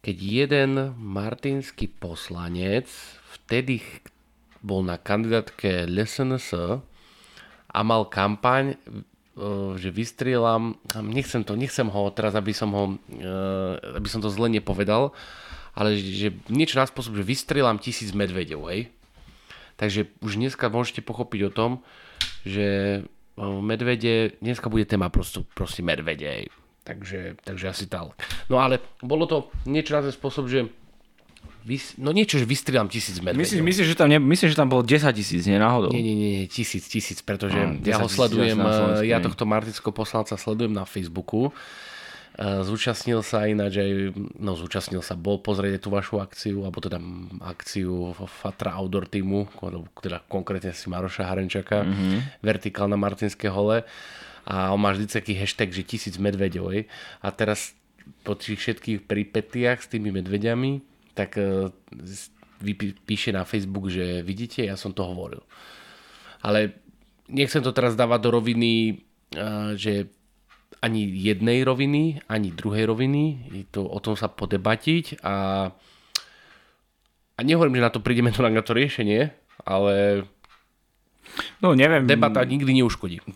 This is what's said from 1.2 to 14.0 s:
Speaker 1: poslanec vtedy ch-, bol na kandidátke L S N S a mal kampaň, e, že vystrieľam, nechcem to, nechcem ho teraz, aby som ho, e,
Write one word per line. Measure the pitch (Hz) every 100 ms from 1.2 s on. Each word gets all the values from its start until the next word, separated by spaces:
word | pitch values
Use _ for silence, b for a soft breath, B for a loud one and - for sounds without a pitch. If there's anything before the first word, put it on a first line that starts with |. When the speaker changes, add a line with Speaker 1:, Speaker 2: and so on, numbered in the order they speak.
| 104 - 139 139 131 -
Speaker 1:
poslanec | 104 - 90 82 - 85 87 87 92 107 135 - - - -
vtedy | - - 117 127 120
ch-, | - - - _ _ _ _ _
bol | 104 95
na | 92 87
kandidátke | - 104 113 113 107 - 104 90
L | 85 90
S | 107 -
N | 131 131
S | - 87 87 123 - b b b b b b b b
a | -
mal | 107 113 107
kampaň, | - 101 107 123 131 135
e, | 135 - 110 98 _ _ - 101 101 98 95
že | 92
vystrieľam, | 90 113 - 127 123 117 113 117 107 - 117
nechcem | 107 120 131 123
to, | 104 104
nechcem | 131 - 113
ho | 101 101
teraz, | - 107
aby | 104 101 104
som | 107
ho, | 101 101 98 -
e, | - 92 95 95 95 95 90 - 69